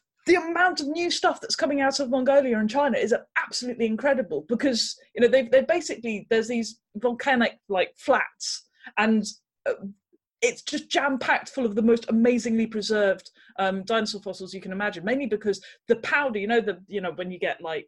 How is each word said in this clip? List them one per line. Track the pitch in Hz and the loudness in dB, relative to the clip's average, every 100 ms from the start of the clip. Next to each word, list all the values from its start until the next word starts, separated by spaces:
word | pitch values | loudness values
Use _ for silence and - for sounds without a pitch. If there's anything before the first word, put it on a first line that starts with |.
| _ _ - | _ _ 2
the | |
amount | 349 330 339 359 330 | 2 2 2 2 2
of | 285 | -4
new | 330 349 | -4 -2
stuff | - 349 - | 0 0 0
that's | - - | -4 -2
coming | 311 285 | 0 2
out | 269 277 | 0 0
of | 254 | 0
Mongolia | 262 254 277 262 220 | 0 4 4 4 2
and | 214 | 0
China | 269 285 208 | 2 0 0
is | 214 - - 320 | 0 -2 -2 -4
absolutely | - - 247 233 226 | -4 -6 -8 -4 -2
incredible | 220 277 262 - 147 - | 0 0 0 0 -6 -4
because, | 240 277 226 - - _ | 0 0 0 -4 -8 _
you | - | 2
know, | 233 | 4
they've, | 262 233 | 4 4
they've | 262 262 | 2 4
basically, | 349 - 233 226 202 - | 0 -2 -8 -6 -8 0
there's | 226 226 | 0 2
these | 240 214 - _ 208 | -2 -4 -10 _ -4
volcanic, | 240 233 285 254 220 - - | -4 -2 0 2 2 -2 -4
like, | 190 - - | -2 -2 -2
flats, | - 220 - - - - - _ - - | 0 2 0 -8 -10 -10 -14 _ -8 0
and, | 220 220 214 - _ _ - | 2 2 0 -10 _ _ -8
uh, | - 196 - _ _ _ _ | -8 -10 -18 _ _ _ _
it's | 247 240 | -4 -2
just | - 285 - | -8 -8 -2
jam-packed | 330 269 269 - 269 - | 0 0 0 0 0 -2
full | - 233 | -2 -2
of | |
the | 208 | 2
most | 226 233 - | 4 2 2
amazingly | 226 247 247 240 226 220 | 2 4 2 0 0 0
preserved, | 220 202 214 196 190 - _ _ - | -4 -2 2 2 0 -6 _ _ -4
um, | 190 190 | -2 -2
dinosaur | 190 226 214 208 | -2 -2 -2 -6
fossils | 196 180 185 | -10 -12 -12
you | 190 | -12
can | 196 | -10
imagine, | 190 208 180 | -4 -4 -4
mainly | 190 269 247 | -4 -2 -2
because | 208 214 196 - - - | -2 -2 -4 -8 -16 -2
the | 226 | 0
powder, | - 285 277 208 | 2 0 0 -2
you | 202 | 0
know, | 233 | 0
the, | 202 180 190 | 0 -6 -8
you | 196 | -8
know, | 180 | -6
when | 147 180 | -6 -8
you | 180 | -4
get, | 175 - | -4 -4
like, | 165 156 | -6 -8